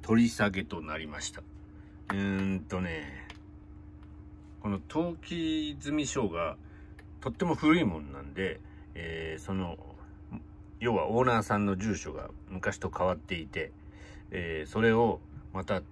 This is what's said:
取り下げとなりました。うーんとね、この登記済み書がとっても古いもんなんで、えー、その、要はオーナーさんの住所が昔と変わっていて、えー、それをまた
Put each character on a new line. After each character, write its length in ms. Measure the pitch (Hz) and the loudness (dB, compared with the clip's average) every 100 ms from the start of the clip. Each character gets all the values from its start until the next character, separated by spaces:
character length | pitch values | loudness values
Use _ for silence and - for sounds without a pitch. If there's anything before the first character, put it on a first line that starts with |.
取 200 | - 113 | 8 8
り 40 | 117 | 8
下 220 | - 104 | 6 2
げ 120 | 95 | 2
と 180 | 80 85 | -4 -6
な 160 | 78 78 | -4 -6
り 120 | 78 | -6
ま 120 | 73 | -6
し 120 | - | -8
た。 80 | - | -10
う 720 | - - - - - - - | -16 -16 -16 -16 -16 -16 -2
ー 420 | 139 196 139 190 185 | 0 2 4 2 2
ん 40 | |
と 200 | - - | 0 0
ね、 460 | 185 156 104 - - - - - - - - - - - - - - - | 0 -2 -6 -10 -12 -14 -16 -16 -16 -16 -14 -16 -14 -14 -14 -14 -16 -6
こ 80 | 214 | -2
の 100 | 196 - | -2 0
登 280 | 156 175 165 | 0 0 -2
記 600 | - 175 160 156 151 143 | -6 -2 2 2 0 -4
済 100 | 139 | -2
み 160 | 151 135 | 0 0
書 220 | 139 110 | 2 0
が 280 | 82 82 - - - - - - - | 2 -2 -2 -14 -16 -16 -16 -16 -6
と 100 | 131 | -6
っ 20 | |
て 120 | 120 | 0
も 120 | 175 151 | 0 4
古 240 | 151 175 | 6 8
い 40 | |
も 140 | 135 80 | 6 2
ん 140 | 73 | -6
な 80 | 69 | -10
ん 120 | 71 | -10
で、 280 | 73 95 - - - - | -2 -2 -2 -12 -18 -14
え 440 | 82 82 82 - 78 | -10 -6 -6 -6 -8
ー、 20 | |
そ 120 | - | -4
の、 220 | 95 87 80 - - - - - - - - - - | -2 -2 -6 -12 -16 -16 -18 -12 -12 -12 -16 -18 -2
要 160 | 117 | 2
は 160 | 107 78 | 4 4
オ 140 | 113 | 6
ー 20 | 123 | 6
ナ 140 | 117 | 6
ー 20 | |
さ 140 | 104 104 | 4 4
ん 100 | 101 | 4
の 100 | 95 | 2
住 200 | 110 92 | 2 0
所 160 | - | -2
が 180 | - 92 - - | -8 -10 -12 -10
昔 300 | 92 104 98 | -2 -2 -2
と 140 | 92 - | -4 0
変 80 | |
わ 100 | 92 | 2
っ 20 | 87 | 2
て 240 | - 90 | -2 -6
い 60 | - | -4
て、 260 | - - - - - - - - | -6 -6 -8 -18 -16 -16 -16 -8
え 360 | 92 85 80 73 | -6 -4 -4 -2
ー、 20 | |
そ 120 | 107 | 4
れ 100 | 113 | 8
を 280 | 113 117 - - - - | 8 6 4 -4 -14 -8
ま 120 | 95 | -6
た 180 | 90 95 - | 0 -2 -2